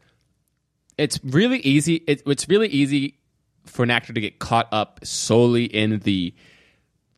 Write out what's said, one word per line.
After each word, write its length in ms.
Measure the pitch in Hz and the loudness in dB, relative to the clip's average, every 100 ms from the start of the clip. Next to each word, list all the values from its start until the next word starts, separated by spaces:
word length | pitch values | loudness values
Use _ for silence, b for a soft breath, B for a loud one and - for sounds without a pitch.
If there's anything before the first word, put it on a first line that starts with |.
| _ _ _ _ _ _ _ _ _ - | _ _ _ _ _ _ _ _ _ -6
it's 220 | 147 - | -4 -4
really 360 | 135 139 240 254 | -2 0 2 0
easy. 360 | 139 143 151 165 - | 2 2 2 -2 -2
It, 140 | 143 139 | -4 -2
it's 240 | 139 - | -4 0
really 180 | 202 220 | 0 2
easy 480 | 139 143 143 135 - _ _ _ _ - | 0 0 0 -4 -8 _ _ _ _ -14
for 180 | - | -2
an 80 | 120 | 0
actor 200 | 120 - | 0 -2
to 80 | 117 | -6
get 200 | 104 - | -6 -8
caught 280 | - 117 117 | -2 0 0
up 260 | 107 104 - | -2 -4 -8
solely 640 | - - - 117 120 120 120 | -12 -8 2 4 4 2 0
in 340 | 107 107 107 | -2 -2 -2
the 340 | 104 95 87 - b b b b b _ _ | -2 -2 -2 -8 b b b b b _ _